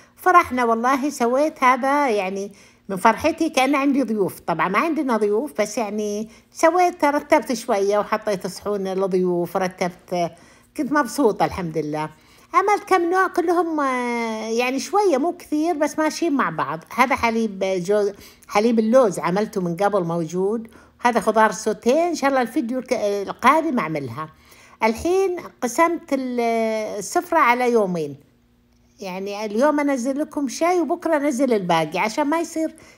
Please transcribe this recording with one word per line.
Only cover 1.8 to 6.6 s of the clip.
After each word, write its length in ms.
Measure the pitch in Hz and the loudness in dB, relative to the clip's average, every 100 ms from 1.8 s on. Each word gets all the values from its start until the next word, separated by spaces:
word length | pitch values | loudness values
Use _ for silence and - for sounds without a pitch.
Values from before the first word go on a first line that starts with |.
| 269 285 277 | 2 2 2
يعني 420 | 208 190 196 202 - - _ - | 0 -2 -6 -8 -14 -20 _ -10
من 80 | 185 | 2
فرحتي، 520 | 226 - 302 320 320 | 2 4 0 0 0
كأن 260 | 254 269 | 2 2
عندي 280 | 285 277 269 | 2 2 0
ضيوف. 360 | 233 214 170 - | 0 0 -2 -4
طبعًا 280 | - 165 165 | -4 -2 0
ما 120 | 202 | 0
عندنا 380 | 330 302 269 220 | 0 0 0 0
ضيوف، 440 | 208 208 285 - | 0 0 -2 -4
بس 160 | 208 254 | -4 -4
يعني 520 | 208 214 208 208 220 - _ | -6 -6 -6 -6 -8 -14 _
سويت، 540 | - | 2